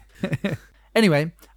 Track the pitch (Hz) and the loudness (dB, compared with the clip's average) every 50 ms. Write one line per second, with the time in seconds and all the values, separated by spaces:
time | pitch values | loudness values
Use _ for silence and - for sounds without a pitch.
0 | - _ _ - - - 160 - - 196 165 - - - _ _ _ _ _ 233 | -20 _ _ -8 -6 -6 -6 -4 -4 -6 -6 -6 -10 -18 _ _ _ _ _ 2
1 | 226 196 151 143 151 170 - _ - _ _ | 4 4 4 2 0 -4 -8 _ -20 _ _